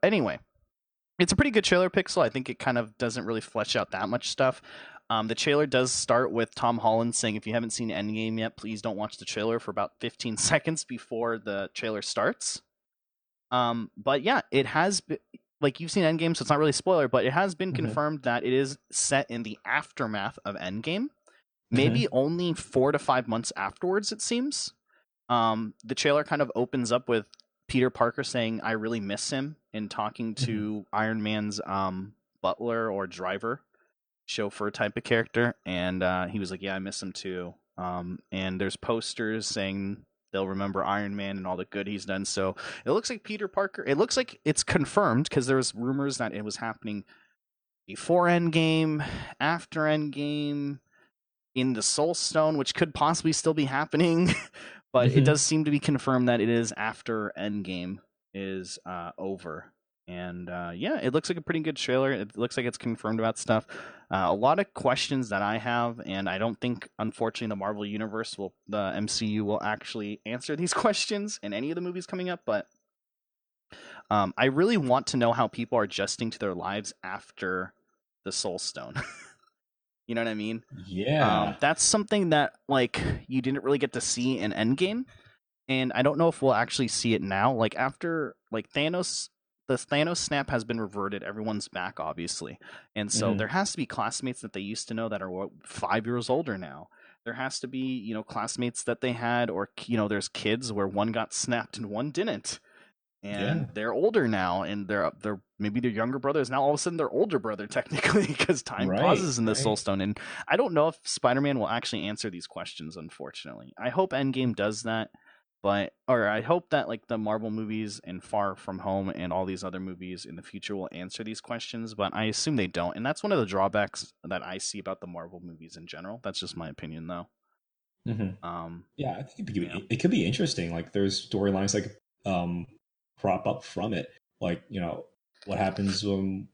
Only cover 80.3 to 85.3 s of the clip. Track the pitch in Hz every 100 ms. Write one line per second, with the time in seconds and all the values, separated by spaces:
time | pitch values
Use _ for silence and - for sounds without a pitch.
80.3 | 107 107 113 - 104 92 90 110 151 120
81.3 | 107 104 - 147 160 - 220 202 214 180
82.3 | 151 139 - - 135 120 - 160 - -
83.3 | 131 127 139 135 143 131 120 - - 127
84.3 | 127 104 95 113 135 185 226 262 - -